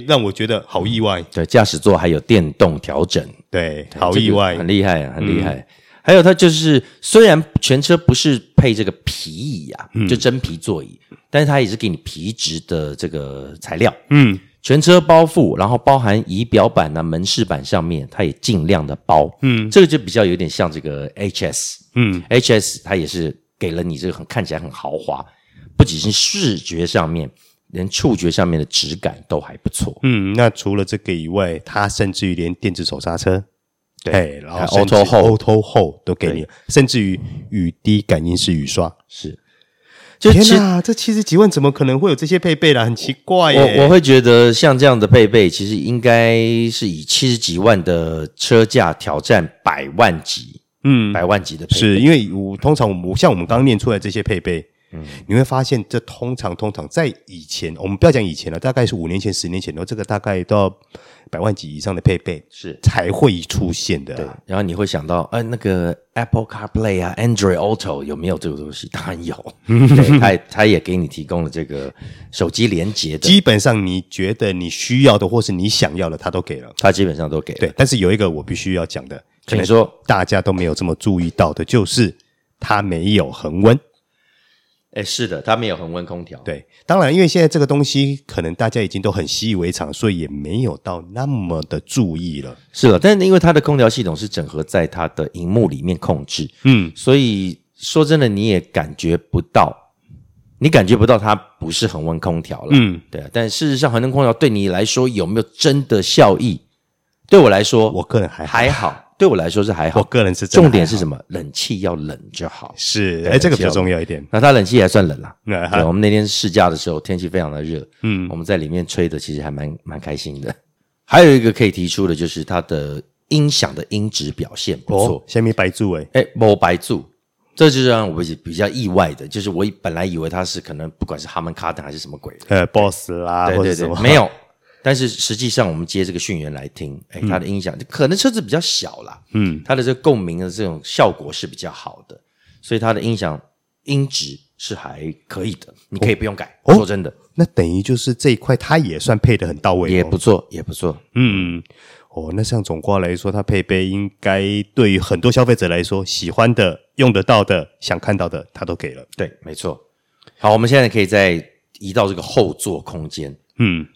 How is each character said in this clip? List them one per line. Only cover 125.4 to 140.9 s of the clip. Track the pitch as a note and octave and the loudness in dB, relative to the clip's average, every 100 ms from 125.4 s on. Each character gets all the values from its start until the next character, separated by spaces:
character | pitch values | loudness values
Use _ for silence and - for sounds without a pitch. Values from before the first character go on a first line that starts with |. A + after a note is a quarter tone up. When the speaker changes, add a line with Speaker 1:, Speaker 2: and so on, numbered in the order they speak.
| A2+ | 0
Speaker 1:
白 | A2 F#2 | 0 -2
柱 | - G2+ | -2 -4
欸。 | D#2+ D#2+ | -4 -2
Speaker 2:
哎， | C3 - | -2 -2
没 | - A2 G2+ | 2 4 4
白 | F2 F2+ | 2 0
柱。 | - F#2 - _ _ _ _ - | -4 -8 -8 _ _ _ _ 2
这 | D#3 | 4
就 | C3 | 4
让 | B2+ A2+ G2+ | 2 2 -2
我 | D#2+ E2 D#2 | -4 -6 -8
比 | E2 E2 | -10 -4
较 | G2+ | -4
意 | B2+ G2+ | -2 0
外 | F2+ E2 | 2 0
的， | C#2 C#2 | -2 -10
就 | G#2 | -8
是 | G2+ | -6
我 | F2 G#2 - | -4 -4 -4
本 | F#2 | -8
来 | E2 | -4
以 | F#2 E2 | -4 -6
为 | D#2+ | -6
它 | F2+ | -6
是 | F#2 - | -6 -8
可 | - | -12
能 | D2+ D#2+ | -12 -14
不 | - - | -10 -10
管 | D2+ | -10
是 | D#2 | -12
Harman | F2 E2 | -10 -10
Kardon | D#2+ E2 D#2 | -8 -8 -8
还 | C#2+ | -12
是 | D#2 | -16
什 | C#2+ | -16
么 | D2 | -16
鬼 | - - | -18 -20
的。 | - | -2
Speaker 1:
呃， | G2 F2 | 0 2
Boss | G#2+ G2+ - - | 0 0 -2 -10
啦， | F2 F2 F2 F2 | -8 -4 -2 0
Speaker 2:
对， | F#2 | 0
Speaker 1:
或 | |
者 | F#2+ E2+ | 0 -2
什 | E2+ | -4
么。 | F2 | 0
Speaker 2:
对， | |
对， | A#2+ | 4
没 | D3 | 4
有。 | G2 - _ _ _ _ | 2 -4 _ _ _ _
但 | C3 C3 | -4 -2
是 | B2 | -2
实 | - - A2 | -4 -6 -4
际 | B2 | -2
上 | C3 G2 | 0 -2
我 | |
们 | D#2+ E2+ | -4 -6
接 | G2 F#2 | -4 -4
这 | |
个 | F2 | -6
讯 | - E2+ | -8 -8
源 | D2+ | -8
来 | C#2+ C#2 | -12 -16
听， | - D2+ C#2 - | -14 -14 -14 -18
哎， | E2+ | -8
Speaker 1:
嗯。 | G#2 | -4
Speaker 2:
它 | F#2 | -4
的 | F2+ | -4
音 | G2+ | -6
响， | F2+ - - | -8 -12 -14
可 | - C#3 | -2 0
能 | G3+ | 0
车 | C4+ | 0
子 | A3 | -2
比 | A2 | -4
较 | D3+ | -4
小 | - - - - | -4 -6 -8 -14
啦， | A1 - _ | -20 -20 _
Speaker 1:
嗯。 | G#2+ F#2+ D#2 D#2 | -2 -2 -4 -4
Speaker 2:
它 | C3 | -2
的 | |
这 | B2 | -2
个 | B2+ | 0
共 | D#3+ A#2 | 0 0
鸣 | F2 E2+ | -2 -6
的 | F#2 | -8
这 | F#2 | -6
种 | F#2+ D#2 | -8 -8
效 | - | -6